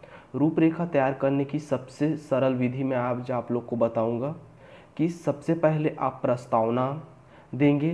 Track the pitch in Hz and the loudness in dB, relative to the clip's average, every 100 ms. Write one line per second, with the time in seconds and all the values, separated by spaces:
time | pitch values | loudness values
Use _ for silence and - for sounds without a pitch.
0 | - - - 131 156 160 160 160 170 139 | -20 -20 -8 0 2 4 4 2 0 2
1 | 131 135 139 139 139 151 - 127 - - | 2 2 0 2 0 -4 -4 -4 -4 -2
2 | 151 143 - 127 131 127 123 131 135 127 | -2 -2 -2 0 2 2 0 0 -2 0
3 | 123 123 123 123 117 120 117 117 113 117 | -2 -2 -4 -4 -2 -4 -2 0 0 2
4 | 113 117 139 165 - - - - - - | 0 0 -4 -8 -14 -20 -20 -20 -10 -2
5 | 170 170 151 127 - 165 156 156 156 - | -2 -2 -4 -2 -2 2 2 2 0 -2
6 | 131 - 127 123 - 117 113 120 135 151 | -4 -2 -2 -2 0 0 2 0 -2 -4
7 | - - - - - 127 147 143 160 | -12 -20 -20 -20 -10 2 4 4 0